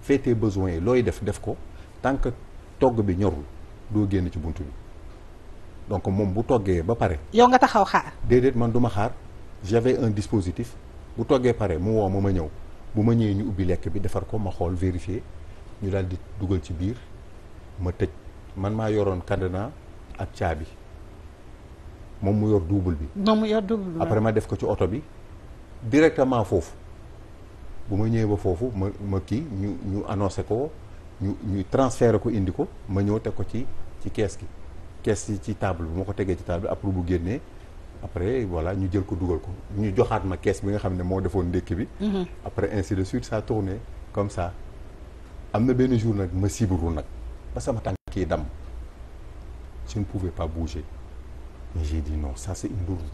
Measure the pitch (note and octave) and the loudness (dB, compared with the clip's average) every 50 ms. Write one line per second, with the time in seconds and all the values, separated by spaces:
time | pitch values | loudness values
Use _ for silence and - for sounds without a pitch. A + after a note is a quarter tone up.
0 | - - C#3 C3+ - C3 A#2+ A2 A2 G#2+ F#2+ G2 F#2+ F#2 E2+ D#2+ F2 A2+ B2+ B2+ | 4 4 4 4 6 4 4 4 4 2 4 2 0 2 0 2 2 4 4 6
1 | A#2 F#2+ F2 - G#2+ G2 G2 - - - - - - - - - - - - - | 4 4 0 0 -2 -4 -4 -2 -4 -6 -6 -6 -8 -12 -12 -14 -16 -16 -12 -2
2 | - B2 C#3 C3 - C3 B2 - - - - - - - - - C3+ C3 A#2+ A2 | 0 0 2 2 2 0 0 -4 -12 -16 -16 -16 -16 -16 0 4 4 6 6 6
3 | G#2 G2 F2+ F2+ G#2 F#2+ D#2+ D2 C#2+ - - - - - - - - - G#2+ G#2+ | 2 2 4 4 4 2 2 0 -8 -10 -12 -14 -14 -14 -14 -16 -10 0 2 2
4 | G#2+ F#2+ G2 F#2+ F2 E2 - D#2+ D2+ D#2+ D#2 - D2 C#2+ - - - - - - | 2 4 2 2 0 0 -2 -2 -4 -4 -4 -4 -8 -8 -10 -12 -14 -14 -16 -14
5 | - - - - - - - - - - - - - - - - - - G#2 F2+ | -14 -16 -16 -16 -16 -16 -16 -16 -16 -16 -14 -14 -14 -14 -14 -14 -6 -4 -4 -2
6 | - G#2+ F#2+ G2+ G#2+ F#2+ F#2 G#2+ A2+ - C3+ A#2 G2 G2 F#2 E2+ D#2+ F#2+ A#2 - | 0 0 2 2 2 2 2 0 4 4 4 4 6 4 2 2 4 0 2 2
7 | A#2 F#2+ F2 D2 - - - A3 A#3+ B3 B3+ B3 - B3 - A3 G3 - - F3 | 2 2 2 0 -4 0 6 8 8 10 10 8 6 6 6 4 4 6 4 2
8 | - - - - - G#2+ A#2+ B2+ B2 C3+ B2+ A#2 A#2+ A#2 A2 A#2+ B2 A2+ - G2+ | 2 2 -8 -4 4 6 6 8 8 6 4 4 2 4 4 4 4 4 4 2
9 | G2+ - - - - - - - - - - - G#2+ F#2+ A2 A#2 A2+ B2+ B2+ - | 0 0 -2 -6 -12 -14 -14 -14 -14 -14 -12 -10 -2 4 4 6 6 6 4 6
10 | C3 A2 G#2 G2+ G2 - - G#2+ F2 F2+ - - A#2 - - - - - - - | 4 2 2 0 0 2 2 2 2 2 -2 -4 -6 -6 -8 -14 -14 -16 -16 -16
11 | - - - - A#2+ - D3 C3 B2 B2 A#2 - A2 F#2 E2 D#2 F2+ G#2+ A2 A2 | -16 -10 -4 -4 4 4 4 6 6 4 4 4 2 2 2 2 2 4 4 4
12 | G#2 F#2+ G2+ G2 G2+ G2 F#2+ F2+ D#2 D2+ - - - - - - - - - G#2 | 4 4 2 4 4 4 4 2 0 -2 -6 -10 -12 -12 -12 -12 -12 -2 0 4
13 | G#2+ A#2 A#2 A#2 A2+ G#2 G2 G2 G#2+ - G2+ F2 F#2+ F2+ F2+ - - F#2+ - G#2 | 6 6 6 6 4 4 2 2 0 -2 0 0 2 2 2 2 0 -2 0 2
14 | F#2+ G2 - - G2+ - - G#2+ G2+ F#2 - - F#2 E2+ F#2 F2 F#2+ F#2 F2 F#2 | 2 2 0 0 -2 -2 -2 -2 -2 -2 -2 0 0 0 0 2 2 2 0 0
15 | - F#2 F#2 A#2+ - - - - - - - - - - - - G#2 F#2+ F#2 G2 | -4 -4 -4 -6 -6 -8 -12 -14 -12 -14 -14 -14 -14 -14 -10 -4 -2 0 0 0
16 | F#2 F2+ F2+ E2+ - - - - G2 F2+ G2 F2+ - - F2 D#2+ F2 G2+ B2 - | 0 -2 -4 -6 -8 -10 -6 -6 0 0 0 0 0 -2 -4 -2 -2 -2 -2 -4
17 | - - - - - - - - - - - - - - - - F2+ F2 F2+ - | -10 -16 -16 -16 -16 -16 -16 -16 -16 -16 -16 -16 -16 -14 -8 -4 -2 -2 0 0
18 | G#2 - - - - - - - - - - G2+ F#2+ G2+ G#2+ A2 A2 G#2+ G#2+ G#2+ | -2 -2 -2 -10 -14 -16 -16 -16 -16 -12 -6 -2 -2 0 0 2 2 2 4 4
19 | G2+ G2 F#2 F2+ F2 - G2+ F#2+ F#2+ F2+ F2+ F#2 G#2 C3 - - - - - - | 4 4 2 0 0 -2 0 0 0 0 0 -2 -4 -4 -8 -12 -16 -16 -16 -16
20 | - - - - - - - - G#2+ F2 D#2+ D#2 D#2+ - - - - - - - | -14 -14 -8 -8 -8 -8 -4 -2 0 0 0 -2 -6 -10 -12 -16 -16 -16 -16 -16
21 | - - - - - - - - - - - - - - - - - - - - | -16 -16 -16 -16 -16 -16 -18 -16 -16 -16 -16 -16 -16 -18 -18 -16 -16 -16 -16 -16
22 | - - - - - F#2+ G#2+ G#2 G#2+ G#2+ G#2+ G2+ E2+ E2 G2+ G2 F2 F2+ E2 D2+ | -16 -16 -10 -2 0 2 4 4 6 6 4 4 4 4 2 2 4 2 0 0
23 | D2+ D#2+ - G3+ F#3+ A3 A3 G#3+ A3 G#3+ G#3+ A3+ G3+ F#3+ A3+ G#3+ F#3+ F3+ E3 E3 | -2 -6 -2 2 4 4 4 4 4 2 2 2 2 0 -2 -2 -2 -4 -2 0
24 | E3 E3 G3+ G#2+ G#2+ A2+ G#2+ G#2+ - - - - B2+ - - - G2+ E2+ G2+ C3+ | 0 2 4 4 4 4 4 2 0 0 -4 -2 0 0 2 2 2 0 0 -4
25 | - - - - - - - - - - - - - - - - - A2 A#2 D3 | -6 -10 -16 -18 -16 -16 -16 -16 -16 -16 -16 -16 -16 -16 -14 -10 -2 4 6 8
26 | D#3+ D#3+ D#3+ - C3+ C3 B2+ A#2 G#2 - A2 F2+ - - - - - - - - | 8 8 8 6 4 4 6 4 4 4 2 2 2 -2 -12 -16 -16 -16 -16 -16
27 | - - - - - - - - - - - - - - - - - - G2+ G2 | -16 -16 -16 -16 -16 -16 -16 -16 -16 -18 -16 -14 -12 -10 -8 -8 -4 -2 0 2
28 | G#2+ A2+ A#2 A2+ A2 G2+ G#2 G2 - G2 F2+ E2+ B2 C3 A2 F#2+ F#2+ G2+ G2+ - | 2 4 4 4 4 4 2 2 2 0 2 2 0 -2 0 0 -2 -2 -2 -4
29 | G2+ G2 G2 F#2+ - - G2+ B2 E3 D#3 A2 F#2+ G2 G#2 F#2 - - G2 F#2+ G#2 | -4 -2 -2 -2 0 0 -2 -2 -2 -4 -4 -2 -2 -2 -4 -4 -4 -2 -2 -2
30 | - - G#2+ G2 G2+ F#2+ - - F2+ - G#2 A#2 C#3+ D#3+ - - - - - - | -2 -2 0 0 0 0 0 -2 -2 0 0 0 0 -4 -6 -12 -14 -14 -16 -16
31 | - - - - F#2+ G2+ G2 - - F#2+ F#2+ G2+ F#2+ - - C3+ C3+ B2+ - - | -16 -16 -8 -4 -2 -2 -2 -2 -2 -2 -2 -2 0 2 2 4 4 4 4 6
32 | B2 A#2 G#2+ G2+ - A#2+ A#2+ G#2+ F#2+ F2+ E2+ - C#3+ - - - - - F#2+ G2 | 6 6 6 4 2 2 2 2 2 0 0 -2 -2 -4 -4 -12 -6 -2 0 2
33 | G2+ G2+ G#2 A2+ - A2 - - G2+ - - A2+ - - - - - - - - | 4 4 2 0 0 -2 0 0 -2 0 0 0 0 0 0 0 -2 -4 -4 -4
34 | - G2+ - - G#2+ G2 - - G2+ G2 - - - - - - - - - - | -4 -4 0 0 0 0 0 -6 -8 -10 -10 -10 -12 -12 -12 -12 -12 -12 -14 -4
35 | - A#2 G#2 G2 - - G#2 G2 - - G#2 - - G2 F2+ E2 E2+ D#2 D#2+ F#2 | 0 0 0 0 0 -4 -4 -4 -2 -4 -4 0 0 0 0 0 -2 -2 -2 -2
36 | F#2+ G2+ G2 - G2+ F#2 F2+ D#2+ - - F2+ F2 F#2+ - F2 - - G2+ F#2+ F2+ | -2 -2 -2 -2 0 0 0 -2 0 -2 -2 0 0 -2 -2 -2 0 0 0 0
37 | F2 E2+ F#2 E2+ E2 F#2 A2+ D3+ - - - - - - - - - - - - | 2 2 0 0 2 0 -2 -4 -6 -10 -16 -16 -16 -14 -14 -14 -14 -14 -12 -10
38 | - - - E2+ F2 G#2 B2+ C3 A2+ F#2+ E2+ E2 D#2 F2+ F2 F2 F#2+ F#2 F#2 G2+ | -10 -8 -4 -2 0 0 0 0 0 0 -2 0 0 0 0 0 0 2 2 0
39 | F#2 - - E2+ F2+ F2 F2 D#2 - - - - - - G#2 G2+ G#2+ G#2 G2 B2 | 0 0 -2 -2 0 0 0 0 -2 -6 -10 -10 -10 -6 -2 0 0 2 4 4
40 | A2+ - A2+ G#2 - F#2+ F2+ - - G#2+ F#2+ - - G2 G2+ G#2 - F#2+ F#2 F2+ | 4 4 4 0 0 -2 -4 0 2 0 0 2 0 0 0 0 0 0 0 0
41 | F2+ F2+ F#2 F#2+ F#2+ F#2 - F#2+ F2 F2 F2 F2+ - - F2+ E2 C3 - - - | 0 0 0 2 0 2 2 2 0 2 0 0 0 0 -2 -2 -2 -4 -4 -2
42 | G3 G#3+ G3 G3 F3+ E3 - - - G2+ - - G2+ - - G2+ F#2 - G#2+ F#2+ | 0 0 0 0 -2 -4 -6 -10 -10 -6 -2 0 0 2 2 0 0 2 0 0
43 | F#2+ F#2 - B2 B2 - A#2 G#2+ G#2 - A#2+ G#2+ G2 F#2+ F#2+ A2 - - - - | 0 0 0 -4 -2 0 -2 -2 0 0 0 0 0 -2 -4 -6 -8 -10 -12 -12
44 | - - - G#2 G2+ G2+ - - F2 F2 - - - - - - - - - - | -12 -6 -2 -2 -2 0 0 -2 -2 -2 -4 -8 -12 -12 -12 -14 -14 -14 -14 -14
45 | - - - - - - - - - - - G#2+ A#2 C3 B2+ B2 B2+ B2+ B2+ A#2 | -16 -16 -16 -16 -16 -14 -14 -14 -8 -2 2 4 4 6 6 6 6 6 6 4
46 | G#2+ A2+ G#2 G2+ F#2+ F2 E2+ F#2 G2 G2+ - - A#2 F#2 F#2 E2 E2 E2+ D#2+ D2+ | 4 4 2 2 0 0 0 2 2 2 2 2 2 2 4 2 2 0 0 -2
47 | C#2+ - - - - - - - - - - - - D3 A#2+ A2+ - - F#2+ - | -4 -6 -10 -10 -10 -10 -10 -12 -12 -8 -8 -4 -2 -2 -2 -2 -2 -4 -4 -4
48 | _ - - G2 F2+ D#2+ F2+ E2 D2+ - - - - - - - - - - - | _ -6 -2 -2 0 0 0 0 -2 -4 -8 -10 -12 -12 -12 -12 -12 -12 -14 -16
49 | - - - - - - - - - - - - - - - - - - - G#2+ | -16 -16 -14 -14 -14 -14 -14 -14 -14 -14 -14 -14 -14 -14 -12 -10 -10 -6 -2 -4
50 | G2+ - - G2 F#2 F2 - - F2 D#2+ D#2+ E2 E2 D#2 - D#2 D#2 - - - | -4 -2 -2 -4 -4 -4 -2 -4 -4 -4 -2 -4 -4 -4 -4 -8 -8 -8 -12 -12
51 | - - - - - - - - - - - - - - - E2 D#2 D2 D#2 D#2+ | -12 -12 -12 -12 -12 -12 -14 -12 -12 -14 -14 -14 -12 -6 -4 -4 -2 0 -2 -2
52 | D2 D2+ D2+ D2+ D2 C#2 C2+ - - G2 F#2 - - G#2+ - G2+ F2 F2 F#2+ F2 | -2 -2 -2 -2 -2 -4 -4 -6 -6 -6 -6 -4 -6 -4 -4 -4 -2 -2 -2 -4
53 | D#2+ D2 | -4 -8